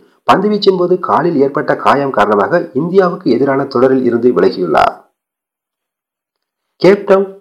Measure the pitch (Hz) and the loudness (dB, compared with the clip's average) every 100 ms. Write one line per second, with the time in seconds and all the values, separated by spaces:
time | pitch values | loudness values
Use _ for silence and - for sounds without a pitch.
0 | _ _ - 135 208 208 196 185 175 180 | _ _ -2 0 0 0 0 0 0 -2
1 | - - 165 151 139 147 - 147 104 127 | -2 -2 0 0 0 -2 -4 -2 0 0
2 | 139 - 101 104 95 170 170 123 165 190 | 0 0 0 0 0 -2 -2 -6 -2 0
3 | 180 170 - 120 139 139 139 123 131 131 | 0 -2 -2 0 0 -2 -2 0 2 2
4 | 120 117 123 90 92 95 87 73 - - | 0 0 0 2 0 0 -2 0 0 -4
5 | _ _ _ _ _ _ _ _ _ _ | _ _ _ _ _ _ _ _ _ _
6 | _ _ _ _ _ _ _ _ 170 208 | _ _ _ _ _ _ _ _ 2 2
7 | 202 196 196 190 | 2 0 0 -6